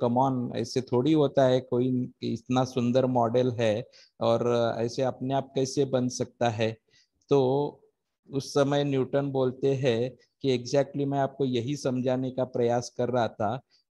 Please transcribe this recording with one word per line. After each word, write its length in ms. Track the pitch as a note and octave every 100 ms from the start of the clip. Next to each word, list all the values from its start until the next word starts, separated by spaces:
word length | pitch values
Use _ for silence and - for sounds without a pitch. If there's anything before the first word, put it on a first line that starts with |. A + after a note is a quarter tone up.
"Come 140 | A#2+ A#2+
on, 380 | C3+ B2+ A#2+ A#2+
ऐसे 260 | A2+ C3
थोड़ी 300 | A#2+ A#2+ C#3
होता 320 | D#3 C#3 C#3
है, 160 | C3 B2+
कोई 500 | B2+ B2 B2+ B2+ B2+ -
इतना 420 | A#2+ A#2 - B2+
सुंदर 420 | B2+ C3 A#2+ B2 C3
model 460 | B2 A#2 B2 B2+
है 360 | A2+ A2+ G#2 - - - -
और 540 | A2+ A#2 A#2+ A#2+ A#2 A2
ऐसे 240 | A#2 B2+
अपने 320 | C3 - B2+
आप 180 | C3+ B2+
कैसे 300 | - C3 -
बन 240 | C3+ C3 B2
सकता 400 | - A#2+ - A#2+
है?" 280 | A2 A2+ A2+ _ _ _ _ -
तो 520 | C#3 B2+ C#3 D3 - _ _ _ _ -
उस 240 | C3+ -
समय 300 | D3 C#3 C#3+
न्यूटन 460 | C#3+ C3+ B2+ C#3 C#3+
बोलते 440 | C3+ C3 B2+ C#3
हैं 420 | C3+ C3+ A2+ B2 - _ _
कि 160 | C#3 B2
exactly 480 | A#2+ C#3 C#3 C#3+ C#3
मैं 120 | C#3
आपको 260 | C3+ C3+
यही 320 | C#3 B2 A#2+ D3
समझाने 540 | D3 B2+ B2+ B2+ C3
का 140 | B2+
प्रयास 460 | B2 B2+ A#2+ A#2+ B2
कर 180 | - B2
रहा 200 | B2 A2
था 320 | - G#2 B2+ - _ _